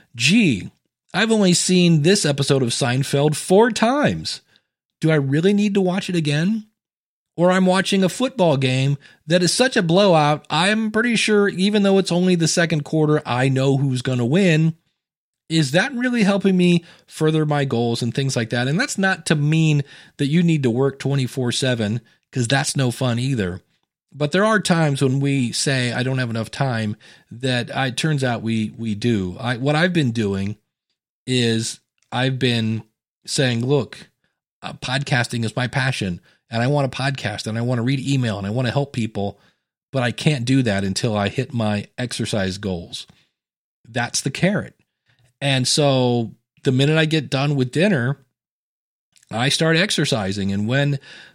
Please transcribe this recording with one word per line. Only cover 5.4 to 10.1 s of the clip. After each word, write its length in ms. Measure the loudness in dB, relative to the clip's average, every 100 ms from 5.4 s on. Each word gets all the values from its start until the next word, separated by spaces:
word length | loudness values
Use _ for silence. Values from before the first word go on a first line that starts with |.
| 2
need 220 | 2 2
to 80 | 2
watch 260 | 0 -2 -2
it 80 | -2
again?" 480 | 0 0 0 -2 -6 _ _ _ _ _ _ 0
Or 160 | 2
I'm 140 | 4 4
watching 360 | 2 2 2
a 60 | 2
football 480 | 0 -2 2 2 2
game 400 | 2 0 0 -2 -6 _ -2
that 160 | 0
is 100 | 2
such 240 | 2 2 2
a 60 |
blowout, 640 | 2 4 6